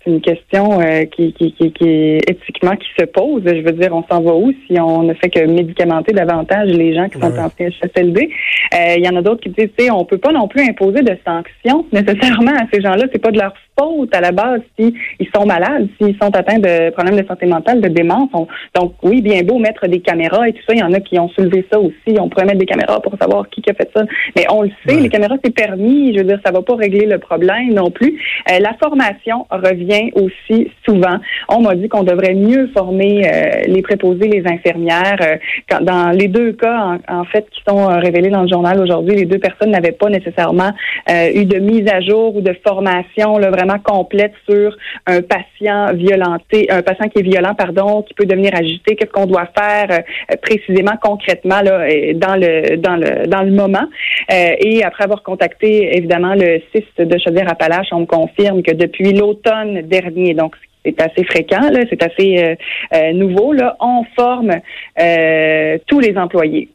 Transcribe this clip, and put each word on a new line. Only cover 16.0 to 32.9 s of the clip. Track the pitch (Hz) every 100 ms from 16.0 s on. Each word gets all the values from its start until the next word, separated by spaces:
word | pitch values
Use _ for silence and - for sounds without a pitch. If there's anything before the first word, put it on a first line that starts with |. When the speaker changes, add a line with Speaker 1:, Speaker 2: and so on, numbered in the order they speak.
| 208 202
Speaker 1:
sont | 202 196
atteints | 185 220
de | 196 170 165
problèmes | 165 180 208
de | 190
santé | 180 180
mentale, | 165 180 247
de | 190
démence. | 165 170 202 269
On, | 175 165 - - 180
donc | 175 -
oui, | 180 254
bien | 208 190
beau | 175 247
mettre | 220 220 185
des | 180
caméras | 180 170 165 190 233
et |
tout | 226 -
ça. |
Il | 233
y |
en | 175
a | 196
qui | 196 180
ont | 175
soulevé | 185 190 190 185
ça | 214
aussi. | 180 - - 214
On | 175
pourrait | 190 190
mettre | 196
des | 190
caméras | - - -
pour | - 202
savoir | 196 202 202
qui, | -
qui | 214
a |
fait | 202 - 214
ça. | 214 - - -
Mais | -
on | 214
le | 208 - -
sait, | 302
Speaker 2:
Ouais. |
Speaker 1:
les | 247
caméras, | 214 208 269
c'est | 254
permis. | 240 208 190 214 285 269
Je | 202
veux | 190
dire, | 202 202
ça |
va | 180
pas | 180 233
régler | 208 196 214
le | 190
problème | - 165 180 220 247
non | 208 180
plus. | 180 269 311 - - -
Euh, | 180
la | 208 233
formation | 302 285 226 202 226 233 -
revient | 190 185 180 175 208 233
aussi | - 190 - - 226 - - -
souvent. | 202 180 180 - - -
On | 226
m'a | 220
dit | 180 214
qu'on | 214
devrait | 185 180 190 190
mieux | 208 262 262 202
former, | 185